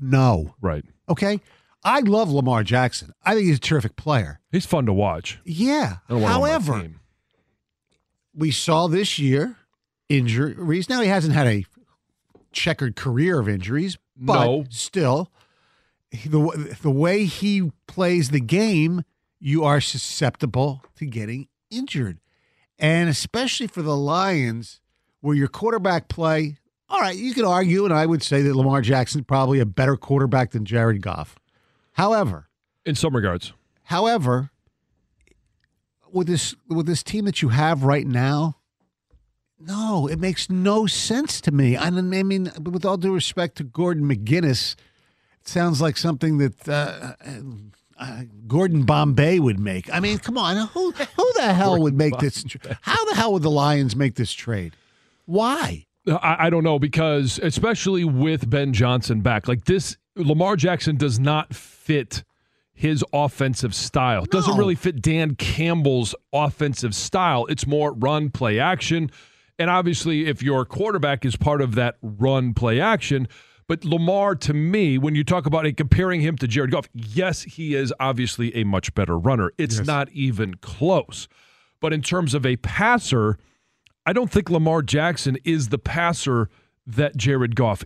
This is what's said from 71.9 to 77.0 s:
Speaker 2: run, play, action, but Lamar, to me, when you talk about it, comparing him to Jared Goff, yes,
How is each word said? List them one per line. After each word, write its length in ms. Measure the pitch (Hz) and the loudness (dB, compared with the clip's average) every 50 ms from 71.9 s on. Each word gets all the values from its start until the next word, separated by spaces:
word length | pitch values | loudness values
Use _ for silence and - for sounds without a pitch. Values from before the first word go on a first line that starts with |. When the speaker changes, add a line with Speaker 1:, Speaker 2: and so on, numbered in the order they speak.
| - - | -2 -6
Speaker 2:
run, 520 | - 110 104 101 120 131 135 131 127 123 107 | -10 -8 -4 0 2 2 2 2 0 0 0
play, 260 | - 120 117 113 127 | 0 0 2 2 2
action, 480 | 180 220 220 127 - - 143 135 127 - - - - _ _ _ _ | 2 2 0 0 0 -2 -2 -2 -2 -4 -8 -14 -20 _ _ _ _
but 160 | - 165 160 - | -6 -6 -4 -2
Lamar, 480 | 151 165 165 165 180 196 202 202 202 185 | -2 0 0 2 2 2 2 2 0 0
to 180 | - - - 151 | -2 -2 -2 0
me, 440 | 147 156 170 196 214 190 151 131 | 0 0 2 2 2 2 2 2
when 160 | 131 139 156 151 | 2 0 0 0
you 80 | 151 151 | 0 0
talk 200 | - 185 180 131 | 0 0 0 0
about 200 | 151 156 160 156 | 0 -2 0 0
it, 100 | 151 - | -2 -2
comparing 440 | - 151 123 - 175 185 185 180 165 | 0 2 2 2 2 2 0 0 0
him 160 | 147 165 160 | 0 -2 -2
to 100 | 127 135 | -2 -2
Jared 240 | 117 107 147 135 127 | -2 0 0 0 0
Goff, 160 | - 143 - - - | -2 -4 -4 -6 -10
yes, 500 | 117 | -12